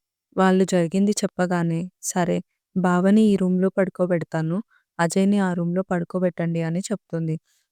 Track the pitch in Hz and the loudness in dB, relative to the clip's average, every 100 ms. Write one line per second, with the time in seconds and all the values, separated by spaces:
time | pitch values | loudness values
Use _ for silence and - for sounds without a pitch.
0 | _ _ _ - 190 185 190 180 165 190 | _ _ _ 2 4 4 2 0 0 0
1 | 202 208 190 - 180 180 170 165 180 _ | 0 0 -4 -2 -2 0 -2 -2 -6 _
2 | - 185 175 175 - _ _ 185 180 180 | -6 -2 -2 -2 -6 _ _ -2 0 2
3 | 190 214 220 196 185 185 185 - 185 - | 4 4 4 2 0 0 0 0 -2 0
4 | 180 170 160 165 160 180 - _ _ - | -2 -2 -4 -4 -4 -4 -8 _ _ -4
5 | 170 190 196 202 190 175 170 180 190 175 | 0 2 2 2 0 -2 -2 -4 -2 -4
6 | 170 185 180 - 170 165 165 170 - 202 | -4 -2 -2 -2 -4 -2 -2 -4 -6 -8
7 | _ 165 165 160 _ _ _ | _ -6 -4 -6 _ _ _